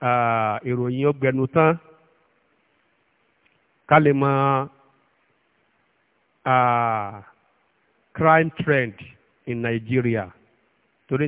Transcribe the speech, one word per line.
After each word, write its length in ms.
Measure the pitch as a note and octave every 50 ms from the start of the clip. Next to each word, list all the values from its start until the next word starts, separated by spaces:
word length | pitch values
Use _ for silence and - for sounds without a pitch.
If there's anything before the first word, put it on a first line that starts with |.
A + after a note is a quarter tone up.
| C3+
à, 80 | B2 B2 B2 A#2+ A#2 A2+ A2+ A2 G#2+ G#2 A2+
ìròyìn 460 | - C3 B2 A#2+ B2 B2 B2+ C3 C#3 D3
ó 40 | D3
gbẹnu 320 | C#3 C3+ C3 B2+ C3 C3
tán, 240 | B2+ - E3 D#3 D#3 E3+ E3 - - - _ _ _ _ _ _ _ _ _ _ _ _ _ _ _ _ _ _ _ _ _ _ _ _ _ _ _ _ _ _ _ _ _ _ _ _ _ _ -
ká 80 | D3+ D#3
lè 140 | D#3 C#3+ C#3+
mọ, 200 | C3+ C#3 C#3 C#3 C3+ C#3 C#3 C#3 C3 C#3 D3 _ _ _ _ _ _ _ _ _ _ _ _ _ _ _ _ _ _ _ _ _ _ _ _ _ _ _ _ _ _ _ _ _ _ -
à, 120 | C#3 C3 B2+ B2 B2 A#2+ A#2+ A#2 A#2 A2+ G#2+ G2+ G2 G2+ G2+ F#2+ - - _ _ _ _ _ _ _ _ _ _ _ _ _ _ _ -
crime 360 | - D#3+ D#3+ D#3+ D#3+ E3 D#3+
trend 440 | - - E3+ D#3 C#3+ C3+ B2 A2+ G2 - - - - _ _ _ _ _ -
in 120 | - A#2+ A#2
Nigeria. 640 | A#2 A#2 A#2 A2+ A2+ A2 B2 B2+ A#2+ A#2+ A2+ G#2+ F#2+ F2+ - _ _ _ _ _ _ _ _ _ _ _ _ _ _ -
Torí 160 | C3 C3+ D3+